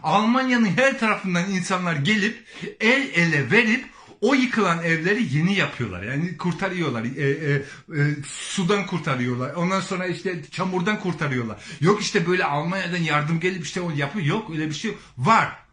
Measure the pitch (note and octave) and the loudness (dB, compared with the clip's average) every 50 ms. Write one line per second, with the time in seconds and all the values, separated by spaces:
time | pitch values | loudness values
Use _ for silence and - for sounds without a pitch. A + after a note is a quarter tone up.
0 | - D#3 E3 G#3 G#3+ A3+ A#3+ C4 C4 B3+ B3 A#3 A3+ G3 E3+ A3+ C4 C4+ C4 C4+ | 2 4 4 4 4 4 4 4 4 2 4 4 4 4 4 4 4 4 2 2
1 | A#3 G#3+ G3+ - - F#3+ F3+ F3 F3 G3+ G3 F#3 F3+ - G3 F3+ F3+ F3 E3 C#3+ | 0 0 0 0 0 -2 0 0 0 0 -2 -2 -2 -2 -2 -2 0 -2 0 0
2 | C#3 F#3 G#3+ G#3+ F#3+ A3+ - - - - - - - - - _ G#3+ A3 B3+ C#4 | 2 2 2 2 2 0 -2 -6 -16 -20 -14 -12 -12 -12 -8 _ 2 4 4 4
3 | C#4 - E3 E3+ E3+ E3 D#3 C#3+ B2+ A#2 E3+ A#3 A#3+ A3 A#3 B3+ - - - - | 0 0 2 2 2 4 2 0 2 4 4 4 6 4 2 0 -2 -10 -18 -20
4 | - - - _ G3+ A#3+ C#4+ B3+ B3+ B3 - A3+ G3+ F3+ E3 E3 E3+ E3+ E3 D#3 | -20 -20 -8 _ 2 4 4 4 2 2 2 2 2 2 2 0 2 0 0 2
5 | D#3+ F#3 G#3+ B3 A3+ C#3+ B2+ D3+ D#3+ F#3+ G3+ F#3+ D3+ C#3 - - A#2+ G2+ F#2 F2 | 2 0 2 2 0 0 2 2 2 2 2 2 0 -2 -2 -6 -6 -6 -4 -8
6 | F#2+ A2 C3+ C#3+ E3+ F#3 E3+ D#3+ - F3+ E3 E3 G3 F#3+ F3+ F3+ E3 C#3 A#2+ A2+ | -6 -4 -4 -2 -4 -4 -6 -4 -2 -2 -2 -2 -4 -4 -2 -2 -2 -2 -2 -2
7 | A2 A#2+ C3+ D#3 C#3+ C#3 C#3 - D#3+ C#3+ C#3+ C#3 C#3+ - - - - - E3+ D3 | -4 -6 -4 0 0 0 0 0 0 -2 -2 -2 -2 -6 -14 -20 -16 -8 -2 0
8 | C#3+ D3 D3 C#3+ C#3 - - - - - - G3 F#3 E3+ G#3 G3+ F#3+ - F3+ E3+ | 0 0 0 -4 -8 -12 -12 -12 -10 -6 -4 -2 0 2 2 0 0 -2 -4 -4
9 | - E3 C3+ B2 B2 B2 B2 B2 B2+ D3 - F3+ E3+ F3+ F#3+ F#3+ F#3 - G3 F3+ | -2 -2 -2 0 0 -2 -2 -2 -4 -6 -4 -2 -2 0 0 -2 -2 -4 -4 -4
10 | F3+ F3+ E3+ - - F#3+ F3+ D#3+ C#3+ - - E3 F#3 F#3 F3+ F3+ F3 G#3+ G#3+ - | -4 -4 -6 -4 -4 -6 -6 -6 -10 -10 -6 -4 -4 -2 0 0 0 0 0 0
11 | - F3+ E3 - E3 C#3 C3 B2 A#2 A2 G#2+ - - - - - C#3+ F3 G#3 G#3 | -2 -4 -2 -2 -2 -2 0 -2 -2 -4 -8 -10 -12 -16 -6 0 4 4 4 4
12 | F#3+ - - G3+ E3+ F3 F3+ F#3 E3+ C#3+ C#3+ D3 D#3 E3+ F#3+ F#3+ F#3 F3 F3 F3 | 0 0 0 0 2 2 2 2 2 0 0 0 0 -2 -2 -2 -4 -2 -2 0
13 | E3 D#3 D3+ D3 D3 D3+ E3 D#3+ F3 F#3 F#3+ F3+ D3+ - - F#3 F3+ E3+ D3+ C#3+ | 0 2 2 2 2 2 0 0 0 0 -2 -2 -8 -6 -6 -4 -4 -2 -2 -2
14 | C#3+ C#3 - G#3+ D#3+ C#3+ F3+ A3 A3 - D#3+ D#3 D#3 D3+ C#3+ - - A3 - - | -2 -2 -2 -2 0 0 0 0 -2 -4 -4 -4 -4 -4 -4 -4 -6 -6 -6 -8
15 | - - - A#2+ B2+ G3 A3+ G3+ D3 A#2+ - - - _ | -14 -18 -10 -2 2 4 4 4 4 0 -4 -14 -20 _